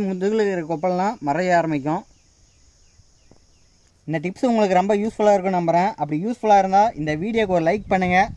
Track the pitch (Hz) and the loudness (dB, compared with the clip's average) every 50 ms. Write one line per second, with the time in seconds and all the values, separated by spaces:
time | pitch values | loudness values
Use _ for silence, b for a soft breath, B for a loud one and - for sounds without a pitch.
0 | 202 190 190 180 190 208 220 220 208 202 190 175 156 160 165 151 185 180 180 180 | 0 -2 -4 -2 -2 0 0 0 0 0 -2 -4 -4 -6 -6 -4 -2 -2 -2 -2
1 | 190 214 247 - - 143 143 170 185 185 175 170 160 160 151 139 131 151 165 202 | -2 -4 -4 -4 -4 -2 -2 0 0 2 2 2 2 0 -4 -4 -2 -4 -4 -6
2 | - - _ _ _ _ _ _ _ _ _ _ _ _ _ _ _ _ _ _ | -8 -12 _ _ _ _ _ _ _ _ _ _ _ _ _ _ _ _ _ _
3 | _ _ _ _ _ _ - _ _ _ _ _ _ _ _ _ _ _ _ _ | _ _ _ _ _ _ -20 _ _ _ _ _ _ _ _ _ _ _ _ _
4 | _ 147 160 156 160 180 - - 262 247 233 220 214 185 190 180 190 202 214 202 | _ -8 -6 -6 -6 -8 -4 -2 -2 0 2 2 2 2 2 2 2 2 0 -2
5 | 208 220 - - 214 208 202 190 180 196 185 175 170 165 165 175 185 170 - - | -2 -4 -2 0 2 4 4 2 2 0 -2 0 0 0 2 2 0 0 -2 -4
6 | 147 147 151 156 196 233 247 - 220 220 202 196 190 190 190 202 214 233 - 143 | -6 -4 -4 -4 -4 -6 -6 -2 2 4 4 4 4 4 4 4 4 2 0 -4
7 | 156 156 151 151 185 233 220 226 214 185 180 170 160 165 196 208 - - 202 190 | -4 -4 -4 -4 -4 -2 -2 -2 0 0 0 2 2 2 0 -2 -2 -2 -2 0
8 | 185 180 180 185 214 233 - | 0 2 2 2 2 0 -4